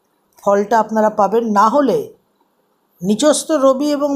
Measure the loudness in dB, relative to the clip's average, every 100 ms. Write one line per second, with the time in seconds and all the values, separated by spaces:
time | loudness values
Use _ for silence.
0 | _ _ _ _ -2 0 0 0 0 0
1 | 0 0 0 0 0 0 2 2 0 -2
2 | -4 -14 _ _ _ _ _ _ _ _
3 | -4 0 0 0 -2 0 2 2 -2 -2
4 | -2